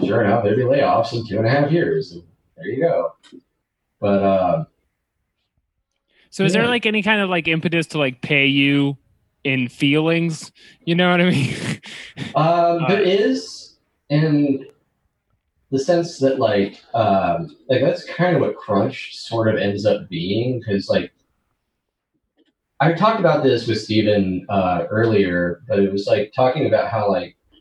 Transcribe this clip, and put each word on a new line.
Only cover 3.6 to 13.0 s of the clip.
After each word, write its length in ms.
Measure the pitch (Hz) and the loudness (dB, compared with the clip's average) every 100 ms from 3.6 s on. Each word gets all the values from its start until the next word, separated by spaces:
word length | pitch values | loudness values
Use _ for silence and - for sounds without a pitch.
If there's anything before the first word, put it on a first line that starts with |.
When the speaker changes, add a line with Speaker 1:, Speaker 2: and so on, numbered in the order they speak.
| _ _ _ _ | _ _ _ _
Speaker 1:
But, 240 | 101 98 | 0 2
uh, 420 | 98 95 90 82 - _ _ _ _ _ _ _ _ _ _ _ _ _ _ _ _ | 2 2 2 -2 -4 _ _ _ _ _ _ _ _ _ _ _ _ _ _ _ _
Speaker 2:
So 160 | - 190 | -2 2
is 80 | |
there, 100 | 202 | 2
Speaker 1:
yeah. 60 | 233 | 2
Speaker 2:
like, 160 | 240 220 | 0 0
any 160 | 214 | 0
kind 180 | 196 214 | 2 2
of, 100 | 190 | 0
like, 180 | 175 160 | -2 0
impetus 400 | 160 175 170 156 | -2 0 -2 -2
to, 100 | 160 | -2
like, 240 | 135 127 | -2 -4
pay 240 | - 147 139 | -2 2 2
you 500 | 139 139 143 143 135 _ _ _ _ | 2 2 2 0 -4 _ _ _ _
in 240 | 143 131 120 | -4 -2 -4
feelings? 840 | - 147 147 160 165 165 156 - _ - - - | -2 0 2 2 0 0 -4 -12 _ -20 -10 -2
You 100 | 170 | 2
know 140 | 180 | 2
what 80 | 180 | 4
I 100 | 180 | 2
mean? 260 | 175 127 - | 2 0 -2
<laughs> 800 | 120 - - - - - 135 - | -6 -6 -10 -18 -18 -14 -6 0
Speaker 1:
Um, 500 | 160 170 170 170 165 | 2 4 2 2 2
there 120 | |
Speaker 2:
Uh, 20 | 208 | 2